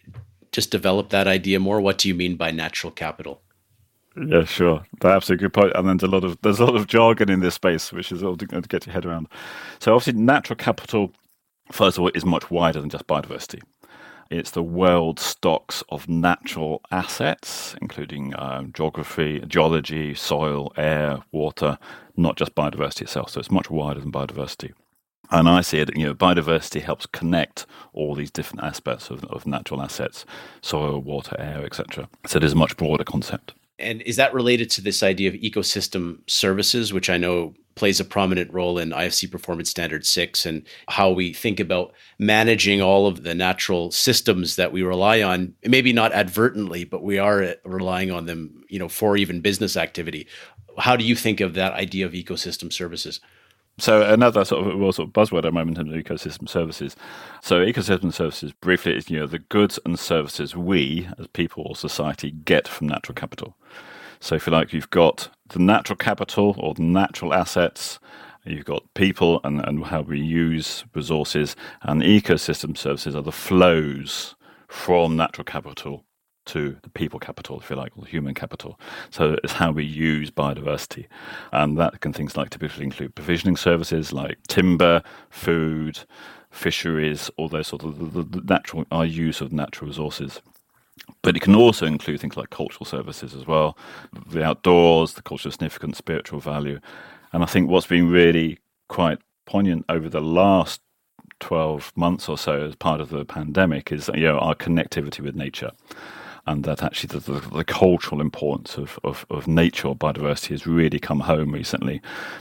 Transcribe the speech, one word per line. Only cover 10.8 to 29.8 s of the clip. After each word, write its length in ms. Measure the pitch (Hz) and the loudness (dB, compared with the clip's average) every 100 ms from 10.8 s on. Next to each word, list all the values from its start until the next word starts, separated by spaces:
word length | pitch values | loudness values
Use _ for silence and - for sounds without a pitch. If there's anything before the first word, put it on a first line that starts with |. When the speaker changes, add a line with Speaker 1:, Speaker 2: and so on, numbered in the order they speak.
| - 110 95 _ _ _ _ _ - | -2 -2 -2 _ _ _ _ _ -8
Speaker 2:
first 260 | - 98 87 | 2 4 4
of 60 | |
all, 80 | 87 87 | 0 2
is 100 | 87 | 0
much 240 | 82 - | 0 0
wider 320 | 87 85 76 | 2 2 0
than 80 | 73 | -6
just 160 | 76 - | -6 -2
biodiversity. 560 | 76 - - - - - _ - - - - - | -2 -4 -12 -12 -16 -20 _ -20 -20 -20 -20 -10
It's 200 | 82 - | -8 -6
the 120 | 85 | -6
world 560 | 82 87 92 87 82 78 | -4 4 6 6 4 -2
stocks 640 | - - 87 78 - - - | -6 -2 0 0 -2 -10 -8
of 200 | 76 - | -8 -2
natural 720 | 82 87 - - 82 78 78 - | 2 2 0 -4 -6 -4 -6 -4
assets, 840 | 92 90 - 143 - - - - - | -4 -4 -2 -2 -2 -8 -10 -12 -10
including, 540 | - - 73 71 69 67 | -10 -10 -10 -10 -10 -8
um, 320 | 67 65 67 | -8 -8 -10
geography, 720 | - 78 82 76 - 76 76 - | -4 -4 -4 -6 -2 -2 -2 0
geology, 680 | 85 80 80 69 78 76 73 | 4 4 4 -2 -6 -6 -6
soil, 580 | - 73 78 71 71 - | -4 -2 -2 -4 -6 -2
air, 420 | 78 76 76 69 - | 0 0 -2 -4 -6
water, 460 | 78 76 - 76 - - - - - | -4 -4 -2 -2 -4 -10 -20 -6 0
not 220 | 80 - | 0 0
just 180 | 78 - | -4 -2
biodiversity 480 | 73 73 73 - | -2 -2 -6 -6
itself. 260 | - 67 - | -8 -8 -8
So 100 | 69 | -10
it's 120 | - | -2
much 180 | 92 - | -2 0
wider 300 | 80 73 71 | -4 -4 -6
than 120 | 71 | -8
biodiversity. 600 | 71 67 71 67 - 65 - _ _ _ _ - | -6 -6 -8 -10 -10 -16 -18 _ _ _ _ 0
And 200 | 85 82 | 6 8
I 100 | 90 | 6
see 200 | - 78 | 4 0
it, 140 | 73 78 | 0 -2
you 80 | 76 | -4
know, 80 | |
biodiversity 680 | 71 90 87 76 82 - 76 | 2 4 4 2 0 0 -6
helps 240 | 71 71 - | -6 -6 -8
connect 600 | - 85 85 - - - - - | -6 0 0 0 -6 -16 -20 -14
all 240 | - 76 71 | -6 -6 -6
these 160 | 73 | -8
different 320 | - - - | -8 -10 -8
aspects 460 | 73 - - 60 - | -8 -6 -6 -6 -8
of, 160 | - - | -14 -12
of 200 | - - | -10 -6
natural 360 | 69 - 69 | -6 -6 -8